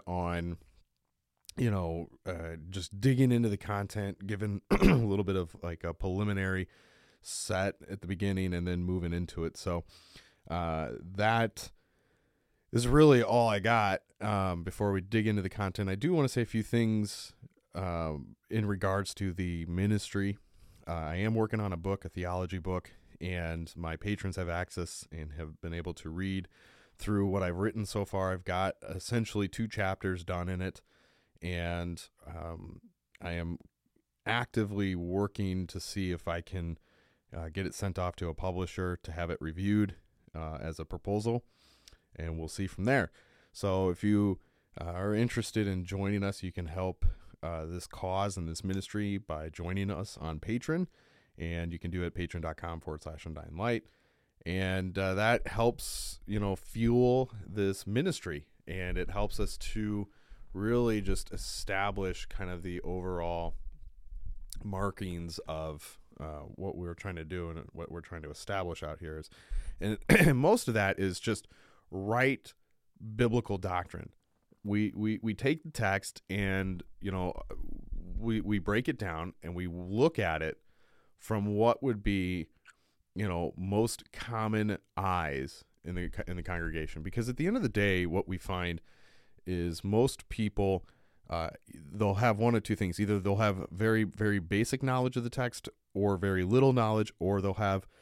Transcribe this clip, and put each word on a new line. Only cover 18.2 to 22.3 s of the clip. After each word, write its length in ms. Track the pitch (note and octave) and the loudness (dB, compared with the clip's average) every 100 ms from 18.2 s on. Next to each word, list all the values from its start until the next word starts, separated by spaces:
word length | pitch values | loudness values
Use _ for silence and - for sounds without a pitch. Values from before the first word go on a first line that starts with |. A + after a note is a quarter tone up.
| G1+ - - | -8 -16 -6
in 160 | A2 G#2 | -2 0
regards 480 | G2 G2 F#2+ G2 - | 0 2 2 0 -2
to 180 | G2 | -4
the 320 | F2 F2+ E2+ E2 | -2 -2 -2 -2
ministry. 720 | F2 G2+ G#2 - G2+ G2 G2 _ - - - - | 0 2 2 0 -2 -2 -2 _ -20 -20 -16 -6
Uh, 60 | |
I 220 | E2 D#2 E2 | -4 -2 0
am 180 | G#2+ A2+ | 2 2
working 240 | A2 A2 | 2 0
on 120 | G#2 | -2
a 60 | F2 | -2
book, 280 | F2+ G2 F2 | -2 -2 -4
a 40 | |
theology 480 | - F2+ | -6 -4